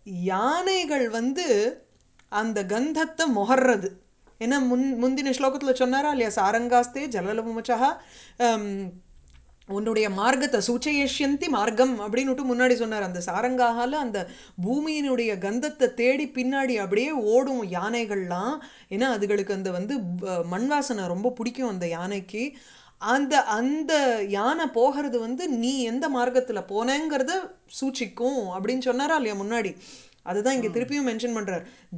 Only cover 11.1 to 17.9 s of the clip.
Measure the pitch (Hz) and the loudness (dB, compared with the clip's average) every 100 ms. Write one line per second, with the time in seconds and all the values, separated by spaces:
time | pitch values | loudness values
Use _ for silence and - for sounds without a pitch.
11.1 | - 277 277 349 233 220 220 269 226 208 | 0 0 0 0 2 2 4 2 2 -2
12.1 | 233 269 254 262 240 254 233 226 214 190 | -2 0 -2 -2 2 4 4 2 -2 -4
13.1 | 180 180 180 247 254 240 233 247 302 254 | -6 0 2 2 2 2 2 0 -2 -2
14.1 | 202 175 - - - 180 269 311 302 285 | -4 -6 -10 -16 -6 -2 0 0 -2 0
15.1 | 247 233 196 196 233 302 302 247 - 240 | 0 0 -2 -2 -2 -4 0 0 4 2
16.1 | 285 302 262 254 277 269 226 190 202 269 | 2 0 -2 -2 0 0 0 0 0 0
17.1 | 302 208 233 277 254 202 175 202 | 0 2 4 2 -2 -4 -4 -2